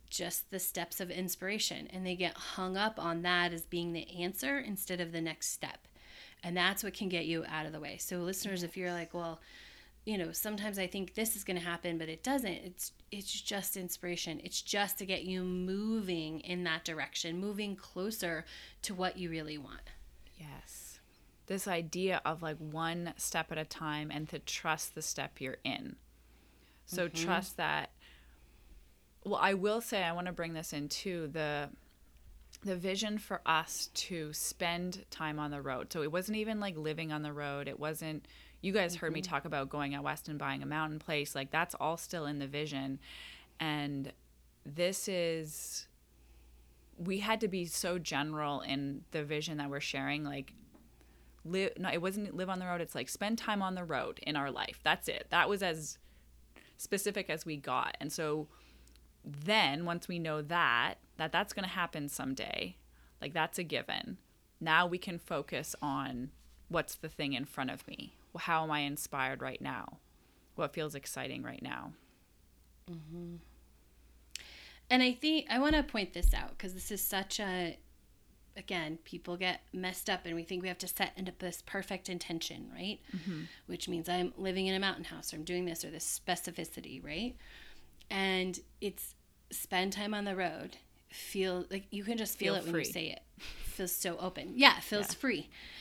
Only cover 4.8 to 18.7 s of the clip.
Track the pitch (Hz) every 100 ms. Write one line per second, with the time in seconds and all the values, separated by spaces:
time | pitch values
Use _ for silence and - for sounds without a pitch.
4.8 | - 180 170 165 165 156 - - - -
5.8 | - - - - - - 175 180 180 196
6.8 | 208 - 190 175 156 165 - 160 156 156
7.8 | 151 - - 180 175 190 208 185 170 185
8.8 | 180 175 165 175 170 160 - - - -
9.8 | - - - 208 165 165 214 208 214 196
10.8 | 185 196 185 - 220 208 - 180 170 170
11.8 | 175 165 160 160 247 277 220 170 185 180
12.8 | - - - 208 196 196 - 202 196 196
13.8 | 180 - 175 175 - 156 180 - - 208
14.8 | 202 - 190 185 185 185 185 180 185 190
15.8 | 214 226 190 170 156 156 - 180 175 160
16.8 | 170 156 135 - 170 170 196 208 208 196
17.8 | - - 196 220 175 160 165 - -